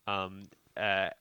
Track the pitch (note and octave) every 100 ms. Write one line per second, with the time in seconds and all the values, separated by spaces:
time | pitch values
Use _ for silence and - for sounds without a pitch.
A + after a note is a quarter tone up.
0 | - G2 F#2+ G2 G2+ - _ - G#2 F#2+
1 | F#2 -